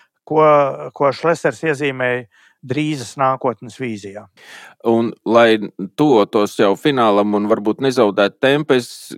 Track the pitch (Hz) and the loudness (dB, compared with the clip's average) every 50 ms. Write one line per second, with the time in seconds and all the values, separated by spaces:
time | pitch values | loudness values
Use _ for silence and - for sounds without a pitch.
0 | _ _ _ _ _ - 151 156 156 151 147 143 143 135 123 147 147 139 - - | _ _ _ _ _ -4 0 2 4 6 6 4 4 0 -2 -8 -12 -12 -6 -2
1 | 147 135 123 - - 165 170 - - 156 - - 165 160 147 131 151 139 131 131 | -2 -2 -2 -2 -2 -2 -2 0 -2 -4 -4 -4 -4 -4 -4 -4 -4 -6 -4 -4
2 | 127 123 123 123 120 - _ _ _ _ _ _ - 127 123 147 151 151 156 135 | -4 -4 -4 -4 -6 -12 _ _ _ _ _ _ -12 -8 -6 -4 -4 -4 -4 -6
3 | 117 - - 143 135 131 131 127 - 127 113 - 131 117 - - 131 120 110 98 | -8 -10 -6 -2 -2 0 0 -2 -4 -6 -6 -6 -10 -18 -14 -10 -10 -8 -8 -10
4 | 98 98 98 104 101 - _ _ - - - - - - - _ - 117 117 113 | -12 -14 -16 -18 -20 -20 _ _ -20 -20 -20 -20 -20 -20 -20 _ -2 0 2 2
5 | 117 113 - - _ 98 113 117 117 113 110 107 101 - - - 98 92 - - | 0 -2 -6 -6 _ 2 4 4 4 4 4 2 -2 -6 -10 -10 -12 -8 -2 0
6 | 147 151 131 107 101 - - 110 104 101 - - 110 98 98 - - 151 139 127 | 2 4 4 4 2 2 0 0 -2 0 0 0 2 2 2 0 0 -2 0 2
7 | 117 107 101 101 104 104 104 104 104 104 110 107 101 107 101 - 135 135 123 131 | 2 2 2 2 2 0 0 -2 0 0 0 0 0 -2 -4 -2 -2 -2 2 2
8 | 113 101 92 104 101 98 - _ 139 131 139 147 151 - 135 127 120 - - - | 2 2 2 2 0 0 0 _ 0 0 2 0 0 0 0 0 0 -4 -10 -20
9 | - - - | -18 -18 -18